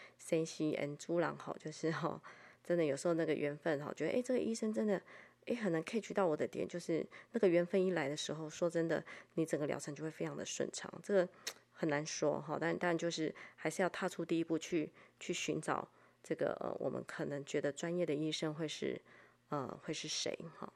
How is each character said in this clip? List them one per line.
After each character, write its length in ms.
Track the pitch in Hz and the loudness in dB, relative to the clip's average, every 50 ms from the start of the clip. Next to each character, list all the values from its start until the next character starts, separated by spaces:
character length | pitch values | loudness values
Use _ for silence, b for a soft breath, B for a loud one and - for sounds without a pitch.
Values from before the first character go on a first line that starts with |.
| B B B B | B B B B
生 260 | - - 170 160 160 | -4 0 0 0 0
死 220 | 160 - - 156 | 0 -2 -2 0
缘 280 | 156 151 - 143 143 147 - | 0 0 0 -2 -4 -4 -8
主 200 | - - 170 170 | -4 -2 0 2
人 160 | 165 147 143 143 | 2 2 0 -4
哈， 180 | - - - - | -6 -8 -8 -6
就 140 | - 156 156 | -8 -10 -8
是 180 | - - 156 | -2 -2 0
哈， 300 | 156 143 165 - - - B B B B B B B B _ | 0 0 0 -2 -2 -4 B B B B B B B B _
真 140 | - 175 | 2 4
的 80 | 170 160 | 4 4
有 100 | 147 135 | 4 2
时 140 | 143 - 175 | 2 2 2
候 60 | 170 | 4
那 100 | 165 165 | 4 4
个 80 | 156 147 | 2 2
缘 240 | - - 147 147 | 2 2 -2 -2
分 260 | 156 - 170 151 139 147 | 0 0 0 0 0 0
哈， 80 | - - | -4 -4
觉 80 | - 151 | -2 0
得， 80 | 165 - | 2 2
诶， 100 | 247 247 | 2 2
这 120 | - 254 | 2 2
个 40 | 240 | 2
医 160 | - 226 226 | 2 0 0
生 160 | - 226 220 | 0 0 0
真 160 | 214 220 220 | 2 2 2
的， 140 | 214 196 185 - B B B B B B B - | 4 2 2 0 B B B B B B B -4
诶， 80 | - 233 | -4 -2
很 160 | 240 214 190 165 | 0 2 2 2
能 100 | 160 160 | 2 0
catch 300 | - - 226 - - - | 0 -2 -2 -2 0 0
到 140 | 208 190 | 2 4
我 100 | 170 151 | 4 4
的 100 | - 127 | 2 0
点， 220 | - - - 180 - | -2 0 -2 -4 -4
就 100 | - 175 | -4 -8
是 260 | - - 165 151 - - B B B B - | -2 0 0 0 0 -2 B B B B 0
那 80 | 233 | 4
个 80 | 220 185 | 6 8
缘 160 | 170 175 175 | 8 6 4
分 180 | 175 - 190 185 | 6 4 4 4
一 100 | 190 180 | 4 2
来 140 | 160 147 | 2 0
的 80 | 135 147 | 0 -2
时 200 | 151 - - 151 | -4 -4 -4 -4
候， 160 | 156 160 151 | -4 -4 -8
说 180 | - - 175 170 | -2 0 0 2
真 180 | 165 170 165 | 4 2 2
的， 160 | 165 160 156 160 B B B B B - | 4 2 0 0 B B B B B 0
你 120 | 170 160 | 0 2
整 120 | - - 139 | 2 2 0
个 80 | 147 | 2
疗 120 | 143 - 139 | 0 0 -2
程 160 | - - 143 | -4 -6 -8
就 100 | 147 151 | -6 -6
会 60 | 160 | -8
非 160 | 151 - 165 | -4 -4 -4
常 100 | 160 143 | -4 -4
的 80 | 147 - | -6 -6
顺 240 | - - - - - | -6 -2 -2 -2 -2
畅。 220 | - - - - - - - | -2 -8 -10 -8 -10 -12 -4
这 120 | - 202 | 2 4
个 140 | 190 175 180 B B B B B B B B _ | 4 4 4 B B B B B B B B _
很 160 | - - 160 | -2 0 2
难 160 | 143 143 156 | 2 2 0
说 360 | 156 - - 156 147 147 143 147 | -2 -2 2 2 2 2 2 -2
哈， 160 | 156 147 151 | -2 -2 0
但， 160 | 156 170 170 180 | 2 0 0 2
但 180 | - 175 170 | 2 2 2
就 140 | 165 170 170 | 2 0 0
是 240 | 165 - 156 147 - B B B B | 0 0 -2 -2 -2 B B B B
还 120 | B - 160 | B -4 -4
是 140 | - - 190 | 0 2 2
要 60 | 170 | 2
踏 180 | - - 196 | 2 0 -4
出 160 | 180 - - 165 | -4 -2 -4 -2
第 160 | - 175 165 | 0 2 2
一 60 | 165 | 2
步 140 | - 165 156 | 2 2 0
去， 300 | - - 180 165 151 - B B B B B - | 0 0 0 0 0 0 B B B B B -14
去 140 | - - 175 | -6 -4 -4
寻 260 | - - - 156 156 | -2 0 -2 -2 -2
找 280 | 151 - 139 - - - B B B B B B _ | 0 0 0 -2 -2 -6 B B B B B B _
这 120 | - 160 | -4 -2
个， 200 | - 143 - - - | 2 2 0 2 0
呃， 160 | - - - - | -2 -4 -4 -2
我 120 | - 135 | -2 -2
们 120 | - 127 - | -2 -2 -6
可 180 | - - - 156 | -6 -6 -4 -4
能 180 | 147 143 139 143 | -4 -4 -6 -6
觉 140 | - - 151 | -2 -2 0
得 140 | 139 147 143 | 0 0 -2
专 240 | - - 170 170 | -2 -4 -2 0
业 80 | 180 175 | 0 2
的 100 | 160 143 | 2 2
医 160 | 147 156 156 | 0 0 0
生 240 | 151 - 160 156 151 | 0 0 -2 -2 -2
会 140 | 156 165 151 | -2 -4 -4
是， 320 | - - 143 - 123 - - B B B B B B B _ - | -4 -2 -2 -2 -2 -4 -8 B B B B B B B _ -4
呃， 180 | 147 147 127 - - - - | -4 -2 -2 -4 -6 -8 -6
会 100 | - 156 | -6 -6
是 140 | - - | -4 -4
谁 320 | 156 - - - - - - - 165 - - | -4 -4 -2 -2 -2 -2 -4 -6 -12 -10 -10
哈。 120 | - - - | -12 -12 -12